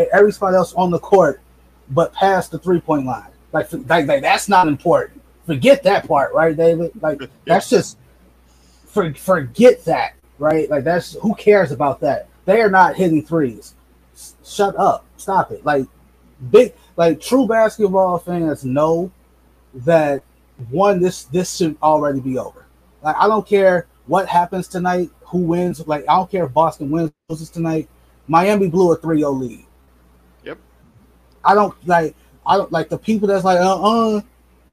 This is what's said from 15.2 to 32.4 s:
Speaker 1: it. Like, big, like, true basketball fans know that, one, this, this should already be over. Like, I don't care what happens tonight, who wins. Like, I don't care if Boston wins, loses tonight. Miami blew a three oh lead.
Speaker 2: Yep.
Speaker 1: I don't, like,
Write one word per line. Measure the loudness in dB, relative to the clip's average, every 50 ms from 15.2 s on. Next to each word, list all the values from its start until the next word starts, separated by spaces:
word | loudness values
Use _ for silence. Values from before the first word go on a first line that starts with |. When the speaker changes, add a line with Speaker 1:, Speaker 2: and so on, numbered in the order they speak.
| -8 -2 -2 -2 -2 -2
Speaker 1:
it. | -6 -8 -4
Like, | -2 -2 -2 -4 -6 _ _ _ _ _ _ _ _ _ -18 0 4
big, | 6 6 6 4 0 _ _ _ _
like, | 0 2 2 0 -2
true | -2 0 0 2 2
basketball | 2 2 2 2 2 0 -2 -2 0 2 2 0 0 0 -4
fans | -6 -6 -6 -4 -4 -4 -4 -6 -6
know | -4 -2 0 0 0 0 -2 -4 -8 -12 _ _ _ _ _ _ _ _ _ _ _ -20
that, | -6 0 2 2 2 2 0 -2 -4 -8 _ _ _ _ _ _ -18 -12 -6
one, | -2 0 2 2 2 2
this, | 0 -2 -4 -6 -10
this | -6 -4 -4 -4 -4 -4
should | -4 -4 -4 -2 -2 0
already | 2 2 2 0 -2 -4 -4
be | -6 -6 -6
over. | -6 -8 -10 -14 -20 -20 _ _ _ _ _ _ _ -6
Like, | -4 -2 0
I | 0
don't | 0 0 0 -2
care | 0 0 2 4 2 2 0 -2 _ _ _ _
what | -2 -2 -2 -2 0
happens | 0 -2 -2 -2 -4 -8 -8 -8
tonight, | -8 -4 -4 -2 -2 -2 -4 -6 -10 _
who | _ -6 -4 -2
wins. | -2 -2 -2 -2 -2 -4 -6 -6 -6
Like, | -6 -6 -4 -2
I | 0 0
don't | 0 0 -2
care | -4 -4 -4
if | -2 0
Boston | 0 0 0 -2 -6 -6 -4
wins, | -4 -4 -4 -6 -8 _ _
loses | -14 -12 -12 -12 -12
tonight. | -10 -6 -6 -4 -4 -4 -6 -8 _ _ _ _ _ _ _
Miami | 0 0 2 2 2 2 2 0 0
blew | 2 2 2 2
a | 2
three | 0 -2 -2 -2 -2 0
oh | -2
lead. | -4 -4 -6 -10 -12 -16 -20 _ _ _ _ _ _ _ _ _ _ _ _ _ _ _ -18
Speaker 2:
Yep. | -18 -18 -18 _ _ _ _ _ _ _ _ _ _ _ _ _ _ _ _ 0
Speaker 1:
I | 2 2
don't, | 4 2 0 -4 _ -4
like, | 0 0 0 0 -2 -6 _ _ _ _ _